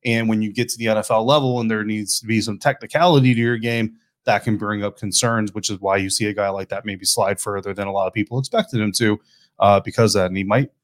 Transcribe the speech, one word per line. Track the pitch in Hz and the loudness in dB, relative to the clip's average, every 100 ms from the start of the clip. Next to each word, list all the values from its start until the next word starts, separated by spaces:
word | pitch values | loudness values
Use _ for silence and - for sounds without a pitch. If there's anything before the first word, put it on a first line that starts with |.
And | - 113 113 | 0 0 2
when | 110 | 0
you | 107 | 0
get | 101 120 | -2 -4
to | - | -2
the | 113 | 0
N | 110 | 0
F | 104 | 2
L | 110 113 | 0 4
level | 147 135 123 | 2 4 0
and | 113 | 0
there | 110 | -2
needs | 107 107 104 - | -2 -4 -4 -6
to | 110 | 0
be | 113 | -2
some | 107 98 | 0 -2
technicality | 147 131 113 151 175 151 127 | -2 -2 -4 2 4 6 4
to | 117 | 4
your | 117 120 | 2 0
game, | 117 117 110 - _ _ | -2 -2 -2 -6 _ _
that | - 104 | 0 0
can | - 107 | 0 -4
bring | 104 104 | -2 -4
up | 101 - | -4 -6
concerns, | 107 - 123 117 107 | -4 0 0 0 -2
which | 104 98 | -4 -6
is | 98 | -4
why | 98 98 | 0 0
you | 95 | 0
see | - 107 | -2 -2
a | |
guy | 104 101 | -2 -2
like | 98 95 | -4 -6
that | 98 104 | -8 -8
maybe | 95 | -6
slide | 92 - 98 98 | -4 0 0 -2
further | - 101 98 | -4 -6 -6
than | 95 98 | -6 -4
a | |
lot | 98 95 | -2 -2
of | |
people | 110 104 123 | -2 -4 -4
expected | 135 226 - 120 | -2 -2 0 -2
him | 107 | -2
to, | 92 113 104 _ _ _ _ | 0 0 0 _ _ _ _
uh, | 98 101 | 4 4
because | - - 113 | 2 2 2
of | 101 | 4
that. | 92 | 0
And | 92 | -2
he | |
might | 95 110 139 _ | 0 0 0 _